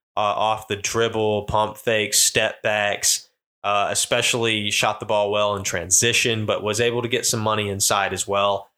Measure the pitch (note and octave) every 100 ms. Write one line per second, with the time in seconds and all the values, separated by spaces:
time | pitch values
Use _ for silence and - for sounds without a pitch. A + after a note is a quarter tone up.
0 | _ - G#2 - G#2+ G#2+ - G2+ - A2+
1 | A#2 A2 G#2+ G#2 G2+ G#2+ G#2+ - - A2
2 | G#2 - - A#2+ G#2+ - A2+ G#2+ G#2 G2
3 | - - - _ _ _ G2+ G2+ G2 G2+
4 | - B2 - A#2+ A2+ A2 G#2 - A2+ G#2+
5 | G#2+ G#2 G#2 G#2 G#2 G2+ F#2+ F#2 F2 -
6 | A#2+ A2+ B2 A2 G#2 F#2+ G2+ G#2+ A#2+ A#2+
7 | A#2 A#2+ - A#2 G#2+ G#2+ G2+ G2+ - G#2
8 | F#2+ F#2 - G2+ G2+ G2 -